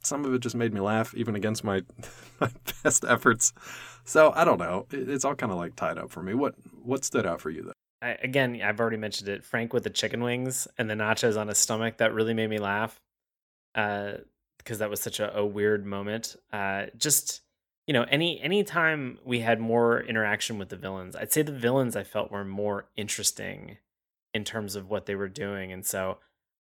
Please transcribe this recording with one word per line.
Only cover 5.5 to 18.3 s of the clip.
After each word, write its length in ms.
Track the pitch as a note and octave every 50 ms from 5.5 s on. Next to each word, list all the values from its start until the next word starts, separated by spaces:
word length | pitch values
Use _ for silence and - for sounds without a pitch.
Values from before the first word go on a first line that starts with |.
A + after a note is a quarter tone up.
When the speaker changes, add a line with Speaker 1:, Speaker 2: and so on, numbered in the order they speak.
| F#2
Speaker 1:
like, 220 | E2+ E2+ - -
tied 200 | - F2 D#2+ E2
up 140 | E2 D#2 D#2
for 120 | - E2 F#2
me. 100 | F#2+ A2
What, 200 | C3 C#3+ A2 - - - - - -
what 220 | - B2 C3+ - -
stood 200 | - - A#2+ G2
out 160 | F2 E2 -
for 100 | - D#2
you, 120 | D#2+ D#2+
though? 100 | - - - _ _ _ _ -
Speaker 2:
I, 160 | A#2+ A#2+ G#2+ -
again, 400 | - B2+ B2+ C#3 C3 A#2+ A#2+ A2+ G2+
I've 160 | G#2 G#2+ G#2+
already 160 | A#2 A2+ A2+
mentioned 320 | G#2+ G#2+ G#2 - - G2 G2
it. 160 | G2+ - -
Frank 280 | - - A2+ A#2 A#2
with 120 | B2+ A#2 G2
the 60 | G#2
chicken 340 | - - A2+ A2 B2 A#2 A#2+
wings 420 | A#2+ A#2+ B2 B2+ C3 B2+ - - - _
and 140 | - A2+ G#2+
the 40 | G#2+
nachos 440 | G#2+ G#2+ A2 A2 - C3 A#2 G#2 G#2+
on 60 | G#2+
his 120 | G#2+ G2+ -
stomach, 400 | - - A2 A2 A2+ A#2 A2+ -
that 140 | A2+ A2
really 220 | A2+ A2 A2 A2+ A2+
made 160 | A2 A2 A2
me 80 | G#2+ G#2+
laugh, 420 | G2+ G2 G2+ G#2+ A2 A2 - - _ _ _ _ _ _ _ _ _ _ _ _ _ _ -
uh, 380 | A2 G#2 G#2 G2+ G2+ G2+ G2+ G2+ - - _ _ _ _ _ _ _ -
'cause 140 | - A2+ G2+
that 120 | G#2+ G#2
was 100 | G#2 -
such 200 | - A2+ - -
a, 160 | G#2+ G2+ G2+
a 100 | G#2 G#2
weird 400 | G#2 G2 G#2+ G#2 G#2+ G#2+ G#2 G2
moment. 480 | G2+ G2 G2 G2+ G#2 A2 A#2 - - - - _ -
Uh, 340 | G#2+ G#2 G2 G2 G2 G2 - - -
just, 460 | A#2 - D3+ C#3+ - - - - - _ _ _ _ _ _ _ _ -
you 80 | D#3+ C#3
know, 100 | A#2 A#2+ -
any, 300 | C#3 D3+ E3+ F3